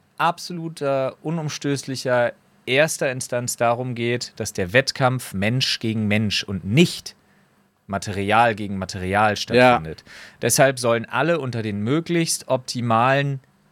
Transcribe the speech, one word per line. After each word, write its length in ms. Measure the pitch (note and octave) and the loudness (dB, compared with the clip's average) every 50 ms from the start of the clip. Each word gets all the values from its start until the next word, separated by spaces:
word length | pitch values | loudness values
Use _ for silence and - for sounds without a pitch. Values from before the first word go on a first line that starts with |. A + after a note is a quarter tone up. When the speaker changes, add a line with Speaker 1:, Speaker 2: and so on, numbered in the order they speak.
| _ _ _ | _ _ _
Speaker 1:
absoluter, 1000 | - D#3 E3+ E3+ - - - F3 E3 E3 E3 D#3+ - C#3+ C#3 C3+ C3+ C3 B2+ - _ - | -2 0 0 0 -2 -8 -10 -10 -8 -8 -10 -8 -4 -2 0 0 0 0 -2 -4 _ -6
unumstößlicher 1120 | D#3 E3 E3+ D3+ C#3+ - - - C#3+ C#3 C3 - - C3 B2+ - C3 B2 B2 A#2+ - - _ _ _ _ _ - | -6 -4 -4 -4 -6 -6 -4 -2 -2 -2 -2 -4 -8 -8 -4 -2 0 2 2 2 0 -2 _ _ _ _ _ -4
erster 460 | A#2+ B2+ C#3 D#3 D#3 - - D#3+ C#3 | 0 2 2 2 2 0 -2 -4 -4
Instanz 460 | B2+ C3 - - B2+ A#2+ B2 A#2+ - | -4 -4 -6 -4 -4 -4 -4 -4 -2
darum 380 | - A#2+ A#2 A#2+ B2 B2+ B2+ A#2+ | 0 2 2 2 0 -2 -6 -4
geht, 360 | A#2 A#2 A#2+ B2 A#2+ - - _ | -4 -2 -2 -2 -2 -4 -8 _
dass 180 | - A2 - - | -8 -8 -6 -4
der 200 | - F#2+ F2 G2 | -4 -4 2 2
Wettkampf 600 | C3 C3+ - - - C3+ B2+ B2+ B2 - - - | 2 2 2 -2 0 0 0 0 0 -6 -6 -4
Mensch 460 | F#2 G2 A2 B2 C3 C3 - - - | -2 0 0 0 0 0 -2 -4 -4
gegen 280 | - A2+ A2 A2+ G#2+ | -2 -2 -2 0 0
Mensch 360 | G2+ G#2 G#2+ A2 G2+ - - - | 2 2 2 0 0 -2 -4 -4
und 200 | - G2 F2+ E2 | -4 -6 -6 -4
nicht 500 | F#2+ A2 D3+ F3+ - - - - - - _ _ _ _ _ _ _ _ _ _ _ _ _ _ | 0 4 4 4 4 2 -8 -12 -16 -18 _ _ _ _ _ _ _ _ _ _ _ _ _ _
Material 680 | - G2 G2 - G#2+ F#2+ G2 G2 G2+ G#2+ A2+ A#2+ A#2 G#2+ | -6 -6 -6 -4 -4 -4 -2 0 4 4 6 6 4 2
gegen 240 | G2 G#2 G2 G2+ | 0 -6 -6 -6
Material 540 | F#2+ F#2+ - - F#2+ F#2 F#2 G2 G#2 G#2+ G#2+ | -6 -6 -6 -6 -6 -4 0 2 4 4 4
Speaker 2:
Ja. 40 | G2+ | 2
Speaker 1:
stattfindet. 680 | - - - A#2 B2 B2+ B2+ A#2+ F#2+ D#2 D#2+ D#2 - - - - - - - - - - | 0 -4 2 4 6 6 6 6 4 0 -6 -12 -14 -16 -20 -20 -20 -20 -20 -10 -4 -2
Deshalb 340 | A2 - - C3+ C3+ C3 | 0 4 4 4 4 2
sollen 280 | B2 A#2+ A#2 A#2 A#2 A2 | 0 0 2 2 0 -2
alle 340 | - - B2 C#3+ E3 E3+ D#3 | -4 -2 -2 0 0 0 -2
unter 240 | C3+ B2 A#2 A#2 G#2+ | -2 -4 -6 -4 -4
den 180 | A2 G2+ G2+ | -4 -4 -4
möglichst 680 | G#2 A#2 C#3+ E3 E3 - E3+ E3+ E3 E3 - - - | -2 0 -2 -2 0 0 0 0 0 0 -4 -6 -2
optimalen, 920 | - - B2+ - - - B2 A#2 A#2 A2+ A2+ A#2+ C3 C3+ C#3+ C#3 C#3+ C#3 C3 _ _ _ _ _ _ | -2 -2 -2 -2 -6 -6 -4 0 2 2 4 4 4 2 2 0 -2 -4 -6 _ _ _ _ _ _